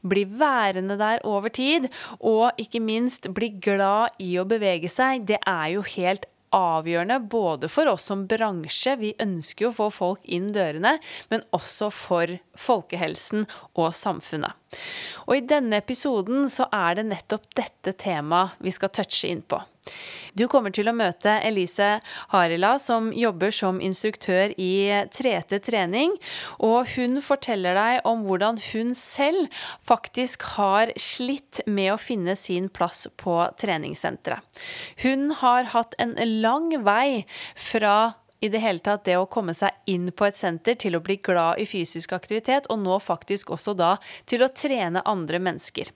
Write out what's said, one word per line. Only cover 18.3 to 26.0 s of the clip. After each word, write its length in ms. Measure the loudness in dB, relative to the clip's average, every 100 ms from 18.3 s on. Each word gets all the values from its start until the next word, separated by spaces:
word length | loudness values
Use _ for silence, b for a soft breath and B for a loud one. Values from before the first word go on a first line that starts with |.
| 2 0 -2
vi 80 | -6
skal 240 | -2 -2 -2
touche 320 | -2 -2 -2
inn 160 | -6
på. 160 | -4 -6 -6 _ B B B B B -2
Du 140 | 4
kommer 220 | 4 2 0
til 140 | 0
å 0 |
møte 460 | 2 0 2 2 2 2
Elise 540 | 0 0 2 2 2 B B B
Harila, 400 | 2 4 4 4 2
som 320 | 2 0 0 0
jobber 380 | 0 2 -2 0
som 240 | -2 0
instruktør 720 | -2 0 -2 -4 0 2 2 0
i 300 | 0 2 2 2 0 -2
tre 160 | 0 0 -2
T 140 | -4
trening, 540 | 0 0 0 2